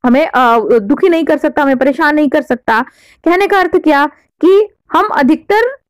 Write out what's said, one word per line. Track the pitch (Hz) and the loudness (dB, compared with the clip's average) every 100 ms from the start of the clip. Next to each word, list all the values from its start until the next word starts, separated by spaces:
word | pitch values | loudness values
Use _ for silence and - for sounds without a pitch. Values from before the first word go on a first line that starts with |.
| 247 | 0
हमें, | 254 220 | 0 0
अ, | 240 254 226 214 240 | 0 0 0 0 -2
दुखी | 202 302 381 | 0 -2 0
नहीं | 330 311 | 0 -2
कर | 294 | -2
सकता, | 311 - | -2 -2
हमें | 277 262 | -2 0
परेशान | 269 277 311 302 | 0 0 0 0
नहीं | 294 | 0
कर | 311 | -2
सकता। | - 240 - 226 262 _ _ _ 330 | -4 -6 -2 -4 -4 _ _ _ -2
कहने | 359 392 | 0 0
का | 381 | 0
अर्थ | 359 370 | 0 0
क्या | 311 285 294 _ _ _ | 2 0 0 _ _ _
कि | 330 392 415 _ _ | 2 2 0 _ _
हम | 330 415 | -2 -2
अधिकतर | 294 262 311 - 427 508 554 _ | 0 0 0 0 0 0 -6 _